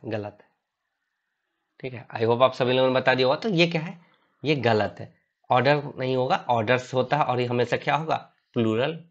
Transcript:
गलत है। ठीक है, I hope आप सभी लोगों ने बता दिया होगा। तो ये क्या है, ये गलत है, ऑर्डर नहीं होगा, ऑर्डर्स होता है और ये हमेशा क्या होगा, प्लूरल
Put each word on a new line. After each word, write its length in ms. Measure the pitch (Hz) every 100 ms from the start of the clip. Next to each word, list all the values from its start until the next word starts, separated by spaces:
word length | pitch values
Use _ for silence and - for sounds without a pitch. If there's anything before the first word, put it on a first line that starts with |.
| 120
गलत 320 | 110 104 -
है। 60 | _ _ _ _ _ _ _ _ _ _ _ _ _ _
ठीक 140 | 135
है, 140 | 120 -
I 120 | 117
hope 180 | 113 120
आप 100 | 131
सभी 200 | - 123
लोगों 160 | 127 131
ने 60 | 127
बता 180 | 127
दिया 140 | 127 127
होगा। 120 | 151
तो 100 | 226
ये 180 | 170 170
क्या 140 | 170
है, 180 | 165 202 _ _ _ _
ये 120 | 131 147
गलत 380 | 117 110 101 -
है, 140 | 107 _ _ _ -
ऑर्डर 320 | 123 127 147 139 -
नहीं 180 | 131 131
होगा, 300 | 127 190 -
ऑर्डर्स 440 | 117 107 127 -
होता 240 | 131 127 147
है 60 |
और 160 | 151 123
ये 60 | 123
हमेशा 320 | 123 117 127
क्या 180 | 151 143
होगा, 200 | 160 127 - _ _
प्लूरल 440 | 135 110 110 139 165 -